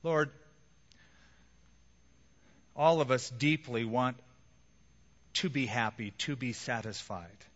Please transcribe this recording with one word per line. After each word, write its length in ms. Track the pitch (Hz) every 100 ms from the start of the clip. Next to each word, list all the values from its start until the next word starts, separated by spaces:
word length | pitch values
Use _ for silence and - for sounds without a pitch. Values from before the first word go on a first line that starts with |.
Lord, 300 | 165 160 147 - - - - - - - - - - - - - - - - _ _ _ _ _ - - _
all 280 | - 156 165
of 80 | 135
us 180 | 127 -
deeply 560 | 120 147 151 - 117
want 340 | 113 117 127 127 - - - - - _ - - - - -
to 160 | - 185
be 160 | 139 123
happy, 460 | 120 113 110 107
to 240 | - - 139
be 180 | 127
satisfied. 880 | 113 - 120 110 98 - 95 85 101 -